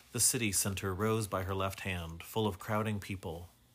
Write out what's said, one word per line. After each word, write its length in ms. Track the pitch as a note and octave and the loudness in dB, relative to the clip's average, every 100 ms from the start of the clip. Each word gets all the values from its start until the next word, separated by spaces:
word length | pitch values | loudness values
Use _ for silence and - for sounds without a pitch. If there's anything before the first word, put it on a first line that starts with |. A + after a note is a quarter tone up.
| - | -6
the 80 | A#2+ | 4
city 320 | - D#3 A2 | 4 4 2
center 420 | F#2+ G#2 F#2 G2 | 2 2 0 -2
rose 360 | F#2 A2 A2+ G#2+ | 0 2 2 0
by 140 | F#2+ | -2
her 120 | F#2 F#2+ | -2 0
left 240 | F#2+ F#2 | -2 -2
hand, 420 | G2+ F2+ E2 E2+ | -4 -4 -4 -10
full 240 | - A2+ G#2+ | -6 0 2
of 140 | F#2 | 0
crowding 400 | - G#2+ G#2+ G#2 | -2 0 0 -2
people, 500 | - F#2 F2+ E2 F2+ - _ | -4 -6 -6 -8 -10 -20 _